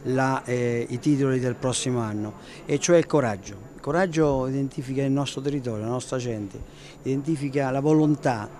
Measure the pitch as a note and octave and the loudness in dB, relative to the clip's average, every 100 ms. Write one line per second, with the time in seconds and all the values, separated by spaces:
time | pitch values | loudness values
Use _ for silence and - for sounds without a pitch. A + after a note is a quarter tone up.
0 | B2 C3 C3 C3 - B2 A#2+ A#2+ A#2+ B2 | 0 2 2 0 0 0 0 0 -2 -2
1 | D#3 C#3+ C3+ C3 B2+ A#2+ C3 A#2+ C3+ B2 | 2 4 4 2 0 0 -2 0 0 0
2 | A2 G#2 G#2+ - - - - C#3+ - E3+ | -2 -2 -6 -8 -16 -18 -2 -2 4 4
3 | D#3 D#3 B2+ G2+ - G2 - - - D#3+ | 6 2 2 -2 -8 -16 -16 -10 -2 0
4 | F#3 D#3+ D3+ C3+ C3 C3+ C#3 - B2+ C3+ | 2 4 4 4 0 -2 -2 -4 -4 -2
5 | C#3 C#3 C3+ - C3+ C#3+ B2 A2 A2 B2+ | 2 2 0 -2 -4 -2 -4 -4 -2 -4
6 | - C3 A#2+ A2 G2+ - - - - - | -4 -4 -4 -4 -6 -10 -14 -16 -20 -10
7 | - C3+ C#3+ D#3+ C#3 C3+ C3+ C3+ C#3+ D#3 | -2 -2 0 -2 0 0 0 2 4 6
8 | D#3 D3 C#3+ A#2 G#2 - | 6 4 2 0 -4 -10